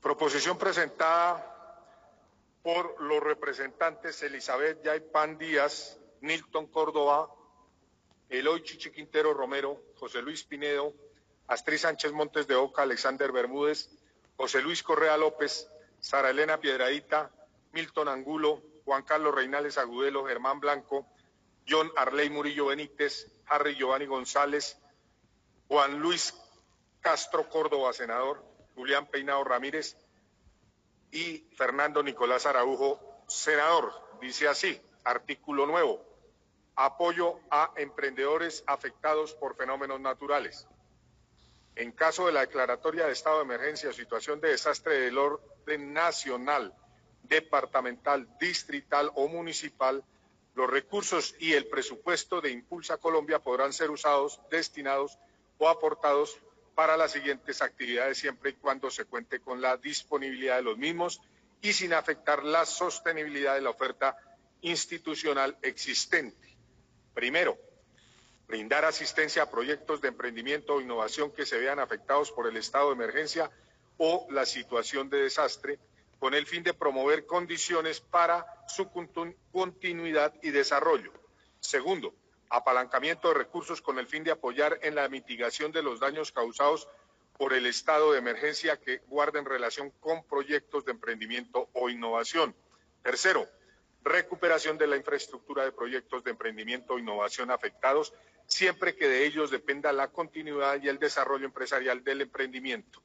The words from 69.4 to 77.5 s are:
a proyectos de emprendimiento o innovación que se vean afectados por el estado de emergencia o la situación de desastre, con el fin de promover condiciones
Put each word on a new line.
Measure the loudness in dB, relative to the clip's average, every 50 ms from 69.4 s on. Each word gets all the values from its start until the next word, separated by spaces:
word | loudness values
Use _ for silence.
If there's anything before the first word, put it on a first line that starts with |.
| 0
a | 0
proyectos | 0 -4 -2 -2 -4 -6 -4 -4 -4 -2
de | -2 -4
emprendimiento | -4 -2 -6 -6 -6 -6 -4 -4 -4 -4 -2 -2 -2
o | -2
innovación | 0 -2 -2 -2 -2 -2 -2 -4 -4 -4
que | -4 -6 -6
se | -2 -2 0
vean | 0 0 0 -2
afectados | -2 -4 -4 -8 -2 0 2 2 2 0
por | -4 -4 -4 -2
el | -4 -4
estado | -8 -2 0 2 2 2
de | 2
emergencia | 0 -2 -2 -2 -2 -2 -2 -2 -2 -2 -4 _ _ _ _ _ _ _ _ _ _
o | 2 2 2 2 -2 -2
la | -2 0 0
situación | 0 -2 -6 -8 -4 -2 -2 -2 0 -2 -4 -4 0
de | 0 0 0
desastre, | 2 2 2 0 0 0 -4 -8 -8 -8 -8 _ _ _ _ _ _ _ _
con | -2 0 0
el | 0 -2
fin | -2 -6 -4 -2
de | -2 -2
promover | 0 0 0 0 2 4 4 4 2 2
condiciones | -2 -2 -2 -2 -2